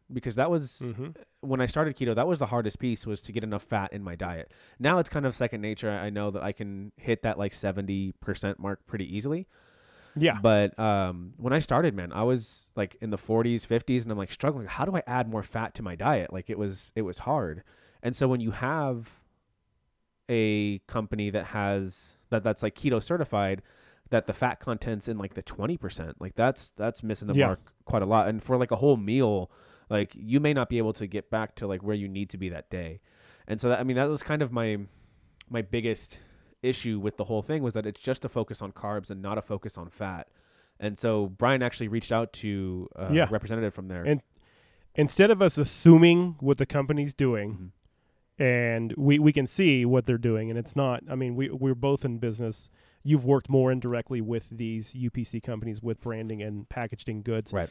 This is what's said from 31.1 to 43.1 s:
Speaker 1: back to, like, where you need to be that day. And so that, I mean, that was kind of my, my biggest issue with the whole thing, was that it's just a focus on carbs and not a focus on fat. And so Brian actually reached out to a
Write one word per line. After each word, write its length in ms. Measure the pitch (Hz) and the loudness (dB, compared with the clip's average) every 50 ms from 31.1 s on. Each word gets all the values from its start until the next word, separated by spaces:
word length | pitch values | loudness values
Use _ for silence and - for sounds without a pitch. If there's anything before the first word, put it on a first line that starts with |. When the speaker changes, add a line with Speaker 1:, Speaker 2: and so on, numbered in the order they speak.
| 104 101 - - | -6 -8 -6 -4
Speaker 1:
back 240 | 113 110 107 - _ | -2 -2 -2 -4 _
to, 100 | - 110 | -8 -6
like, 160 | 98 95 92 | -4 -4 -4
where 140 | 98 107 107 | -2 -4 -4
you 120 | 104 98 | -2 -4
need 220 | 98 95 98 101 - | -6 -6 -6 -6 -6
to 80 | - | -6
be 120 | 92 95 90 | -8 -8 -8
that 200 | 85 73 - - | -8 -10 -10 -8
day. 320 | 95 90 85 80 85 - _ _ _ _ - - - _ - | -10 -8 -8 -10 -12 -14 _ _ _ _ -20 -20 -20 _ -8
And 120 | - 110 107 | -8 -6 -2
so 100 | 127 120 | 2 2
that, 100 | 123 98 | 2 2
I 40 | 127 | 0
mean, 140 | 131 123 | 0 0
that 100 | 127 139 147 | 2 2 0
was 120 | 151 139 | 0 -4
kind 200 | - - 151 151 147 | -2 -4 -2 0 0
of 80 | 117 | -2
my, 260 | 123 117 113 110 107 101 98 - _ - - _ _ _ _ _ _ _ - - | 0 -2 -2 -2 -2 -4 -6 -10 _ -20 -20 _ _ _ _ _ _ _ -14 -6
my 140 | 120 117 104 | -6 -6 -4
biggest 560 | 92 117 117 110 113 107 - - - - - - - - - _ _ _ - | -2 -4 -2 0 -2 -4 -4 -8 -18 -20 -20 -20 -20 -20 -20 _ _ _ -4
issue 360 | - 127 127 - - 117 107 | -2 -2 -2 -2 -4 -4 -4
with 200 | 101 98 107 - | -2 -2 -4 -4
the 80 | - 95 | -4 -4
whole 160 | - 113 107 | -2 -2 -2
thing, 200 | - - 156 151 | -2 -2 -2 -2
was 120 | 135 117 104 | -2 -2 -2
that 120 | 110 107 | -4 -6
it's 140 | 107 101 - | -6 -10 -6
just 240 | - 131 127 - - | -4 -4 -4 -4 -4
a 60 | 113 | -6
focus 320 | - 117 107 - 110 - | -4 -4 -4 -4 -6 -10
on 100 | 104 98 | -10 -12
carbs 380 | - - - 101 107 101 92 - | -10 -8 -6 -6 -6 -6 -6 -8
and 120 | 98 95 | -12 -8
not 160 | 98 98 107 | -6 -4 -4
a 40 | 107 | -4
focus 360 | - - 104 95 - - - | -4 -4 -8 -6 -6 -10 -12
on 120 | 92 80 - | -12 -14 -14
fat. 400 | - - 101 98 90 80 - _ _ _ _ _ _ _ _ _ _ - | -10 -10 -8 -8 -8 -10 -14 _ _ _ _ _ _ _ _ _ _ -8
And 180 | 104 107 101 | -6 -6 -6
so 300 | - - 113 110 107 101 | -2 -2 0 0 0 0
Brian 340 | 92 95 - 120 127 135 127 | -2 -2 0 2 2 4 2
actually 280 | 123 120 - - 117 101 | 0 -2 -2 -4 -6 -4
reached 240 | 113 113 - - 117 | -4 -4 -2 0 -2
out 180 | 113 117 - - | -2 -2 -4 -8
to 540 | - 110 104 101 98 95 92 92 92 90 - - | -8 -6 -4 -4 -4 -4 -4 -6 -8 -8 -10 -10
a 180 | - 95 - | -8 -2 2